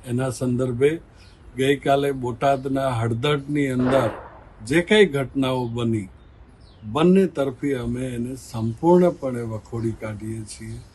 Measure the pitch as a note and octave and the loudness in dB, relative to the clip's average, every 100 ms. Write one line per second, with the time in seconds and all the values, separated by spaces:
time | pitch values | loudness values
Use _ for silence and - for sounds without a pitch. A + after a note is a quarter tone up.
0 | - A#2+ C3 A#2+ B2+ B2 C3 A#2+ C#3+ E3 | -4 -4 -2 -2 -2 0 -2 2 2 0
1 | - - - - - B2+ C3+ C#3 D3 C#3 | -10 -20 -20 -20 -16 -2 0 0 2 2
2 | C#3 C3+ B2 A2+ C#3 C#3 C3+ C3+ C3+ A#2+ | 2 -2 -6 -2 0 0 0 -2 -2 0
3 | A#2 A2+ D3 D3 C#3 D3 C#3 B2+ B2+ C3+ | -2 0 0 -2 -2 -2 0 0 2 2
4 | A2+ - - - - - A2 D#3+ E3+ G#3+ | 2 -4 -16 -20 -20 -18 0 0 4 6
5 | F#3+ C#3 B2+ C#3 C3 B2+ A#2+ A#2 A#2 A2 | 6 4 -2 -2 0 0 -2 -2 -2 -2
6 | F#2+ - - - - - - - G#2+ B2+ | -4 -16 -20 -20 -20 -20 -20 -18 -6 2
7 | F3 F#3+ F#3 - C#3 A#2+ C#3+ C3 A#2+ B2 | 6 6 4 0 -4 -2 -4 -4 -4 -6
8 | B2+ A#2+ A#2+ C3 - A#2 A2+ A2+ E3 F3+ | -6 -6 -6 -8 -10 -6 -6 0 4 6
9 | F3+ - C3+ A#2+ A#2 G#2+ - A#2 A2+ G#2+ | 6 0 -6 -6 -6 -10 -8 -6 -6 -6
10 | A2 G#2 A2 A2+ G#2+ - A2 A#2 - | -10 -10 -10 -10 -12 -14 -14 -14 -16